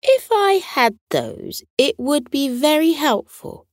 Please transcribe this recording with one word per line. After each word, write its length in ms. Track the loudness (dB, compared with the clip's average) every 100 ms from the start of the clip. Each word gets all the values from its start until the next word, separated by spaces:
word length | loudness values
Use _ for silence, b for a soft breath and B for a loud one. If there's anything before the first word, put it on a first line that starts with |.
If 300 | 4 2 2
I 220 | 2 2
had 460 | 2 -2 0 0 0 _
those, 540 | -4 -4 -10 -14 -14 _ 0
it 220 | 0 0
would 300 | -2 -2 -2
be 180 | -4 -4
very 460 | 0 2 2 2
helpful. 720 | 0 0 -2 -4 -16 -18 -18 _